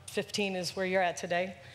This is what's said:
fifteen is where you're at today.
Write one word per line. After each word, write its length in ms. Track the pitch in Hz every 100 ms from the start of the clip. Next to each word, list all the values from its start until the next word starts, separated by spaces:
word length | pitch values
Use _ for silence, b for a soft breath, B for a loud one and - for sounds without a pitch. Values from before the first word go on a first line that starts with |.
| -
fifteen 500 | 208 - - 202 185
is 180 | 165 196
where 100 | 185
you're 160 | 190
at 140 | 175 165
today. 400 | 175 175 185 - B